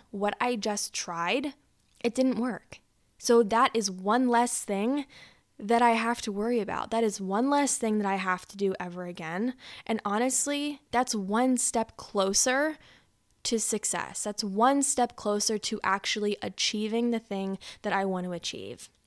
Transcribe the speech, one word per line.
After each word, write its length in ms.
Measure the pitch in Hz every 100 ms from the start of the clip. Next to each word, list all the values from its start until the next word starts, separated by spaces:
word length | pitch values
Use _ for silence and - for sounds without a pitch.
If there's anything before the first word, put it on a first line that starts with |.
| -
What 260 | 202 202 -
I 180 | 247 247
just 360 | 214 202 -
tried, 640 | - - 170 170 240 285 - _ _ _ _
it 140 | 240
didn't 240 | 240 262 240
work. 420 | 247 196 - - _ _ _ _
So 260 | - 233
that 280 | 208 220 254
is 180 | 233 202
one 380 | 185 190 240 254
less 340 | 233 240 -
thing 440 | - 196 220 285 269 - - _ _ -
that 240 | 208 233
I 120 | 240
have 280 | 226 226 240
to 100 | -
worry 260 | 202 226 240
about. 320 | 202 80 -
That 140 | 226
is 160 | 226 208
one 280 | 190 196 269
less 280 | 285 269 -
thing 220 | 220 214
that 80 | 202
I 100 | 196
have 280 | 190 180 -
to 80 | 196
do 180 | 196 190
ever 260 | 180 175 180
again." 480 | 175 160 175 240 254 - - -
And 140 | 226
honestly, 760 | 208 208 254 262 - 285 294 285 _
that's 240 | 240 254
one 420 | 214 190 214 254 247
step 400 | - 233 226 -
closer 800 | - 202 190 202 254 262 311 302 - - _ _ _ _
to 160 | - 226
success. 640 | - 214 - 175 - -
That's 180 | 214 208
one 400 | 208 196 247 285
step 320 | 269 - 247
closer 420 | - 208 208 202 214
to 200 | - 208
actually 520 | 196 196 - 214 208 202
achieving 680 | 208 190 - 208 214 226 240
the 100 | 226
thing 380 | 226 196 196 190 - -
that 100 | 214
I 120 | 196
want 200 | 190 185
to 80 | 180
achieve. 580 | 175 - - 98 - - _